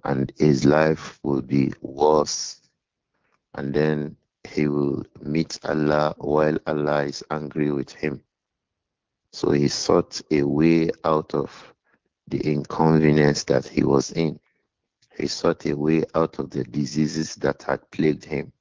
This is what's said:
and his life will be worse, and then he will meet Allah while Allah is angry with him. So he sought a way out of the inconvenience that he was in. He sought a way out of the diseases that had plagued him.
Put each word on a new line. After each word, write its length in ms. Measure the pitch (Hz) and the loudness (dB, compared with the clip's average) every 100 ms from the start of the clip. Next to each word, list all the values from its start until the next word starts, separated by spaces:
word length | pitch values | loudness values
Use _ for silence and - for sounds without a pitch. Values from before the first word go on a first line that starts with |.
and 280 | - 67 67 - | -2 -2 -4 2
his 280 | 76 67 71 | 4 6 6
life 540 | 76 78 78 - - | 6 4 0 -6 -8
will 180 | 71 69 | -4 -4
be 320 | 64 69 65 65 | 0 0 0 -4
worse, 800 | 65 67 76 76 73 - - - _ _ _ _ _ _ _ _ _ - | -14 0 4 4 2 -4 -10 -14 _ _ _ _ _ _ _ _ _ -10
and 180 | 69 | -4
then 420 | 73 78 76 73 - _ _ - | 0 2 0 -4 -12 _ _ -8
he 200 | - 76 | -2 0
will 360 | 71 69 67 - - | 0 0 -2 -8 -14
meet 380 | 73 78 80 - - | -4 -2 -2 -6 -4
Allah 480 | 76 73 76 76 - | 0 2 2 0 -2
while 400 | 73 73 76 76 - | 0 2 2 0 -2
Allah 380 | 76 73 73 71 | -2 0 0 -2
is 180 | 69 - | -8 -8
angry 400 | 76 73 78 73 | -8 -6 -4 -2
with 200 | 71 67 | -2 -6
him. 300 | - 76 69 _ _ _ _ _ _ _ _ _ _ _ | -6 -6 -6 _ _ _ _ _ _ _ _ _ _ _
So 160 | - - | -4 0
he 180 | 73 71 | 2 2
sought 540 | - - 87 - - - | -2 2 2 2 -10 -2
a 140 | 76 | 0
way 480 | 71 71 82 82 82 - | 0 2 4 4 0 -2
out 300 | 80 78 69 | -2 -2 -2
of 400 | 73 67 - - _ _ _ _ _ - | -6 -6 -12 -20 _ _ _ _ _ -10
the 100 | 73 | -6
inconvenience 1080 | 76 73 71 - 80 80 76 76 73 73 - | -2 -2 -4 0 4 4 4 4 4 2 0
that 220 | 67 67 | -2 0
he 160 | - | -2
was 280 | 69 69 - | 2 2 0
in. 280 | - 80 - _ _ _ _ _ _ _ - | -4 -4 -4 _ _ _ _ _ _ _ -8
He 80 | - | -8
sought 400 | - 87 82 - | -2 -2 -2 -4
a 80 | |
way 300 | 73 76 82 - | -2 0 0 0
out 240 | 80 80 - | -2 -2 -4
of 140 | 65 | -8
the 120 | - 58 | -8 -6
diseases 680 | 65 69 73 76 78 78 - | -6 -4 -2 -2 -2 -6 -4
that 260 | 69 - | -4 -4
had 260 | - 67 _ | -6 -6 _
plagued 360 | - 78 71 - | -2 0 0 -6
him. 280 | 71 - _ | -8 -8 _